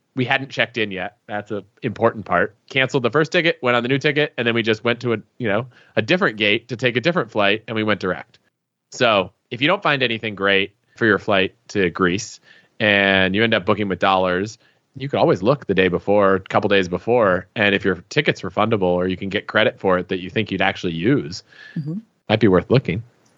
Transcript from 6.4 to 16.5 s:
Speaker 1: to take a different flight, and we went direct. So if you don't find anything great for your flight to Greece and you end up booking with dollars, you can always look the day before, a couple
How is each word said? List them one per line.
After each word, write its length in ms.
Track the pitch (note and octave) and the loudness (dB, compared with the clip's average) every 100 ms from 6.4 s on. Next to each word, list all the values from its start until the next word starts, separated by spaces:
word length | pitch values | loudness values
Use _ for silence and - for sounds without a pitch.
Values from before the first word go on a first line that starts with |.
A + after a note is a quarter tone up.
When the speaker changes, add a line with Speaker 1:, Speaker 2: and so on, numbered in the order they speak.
| G#2 A2+ - | 0 0 -2
Speaker 1:
to 80 | A#2 | -4
take 200 | B2+ A#2+ | -2 0
a 60 | |
different 280 | C#3 E3+ A#2 | 0 -2 -2
flight, 340 | A2 G2+ G#2+ - | 0 0 0 -4
and 60 | |
we 80 | A2+ | -4
went 180 | G#2+ G2 | -2 -2
direct. 380 | F#2+ D#2 - _ _ _ _ _ _ | -2 -6 -10 _ _ _ _ _ _
So 380 | - A#2+ G#2 F#2 - _ | 0 2 2 0 -8 _
if 100 | A#2 | -4
you 80 | D3 | -2
don't 140 | G3 | 0
find 200 | E3+ C#3+ | 0 0
anything 320 | B2 A2+ A2 | -2 -4 -8
great 400 | G2 G2 G2 G2 _ _ - | -4 0 0 0 _ _ -2
for 80 | |
your 140 | A#2 F#2+ | 2 2
flight 360 | - G2 F#2+ - - | 2 0 0 -4 -8
to 220 | G#2 F2+ | -2 -2
Greece 500 | E2 F2+ F#2+ - - _ - _ - | 0 0 0 -6 -16 _ -20 _ -2
and 540 | G#2+ G2+ G2 F#2+ F#2 | 2 4 4 4 2
you 100 | G2 | 2
end 80 | A#2 | 0
up 120 | A2 F#2 | 0 0
booking 220 | G2+ G2+ | -2 -2
with 100 | F2+ | 0
dollars, 580 | G2 F#2+ F#2 F2+ G#2+ - _ _ _ - | 2 2 2 -2 -4 -10 _ _ _ -14
you 120 | C#3 | -6
can 100 | G2+ | 0
always 240 | C#3+ A2 | 2 2
look 240 | G2 C#3+ - | 0 0 0
the 80 | |
day 140 | F#2 F#2 | 2 2
before, 460 | F2 - G#2 F#2+ | 0 0 2 4
a 60 | F#2+ | 2
couple 280 | - | 0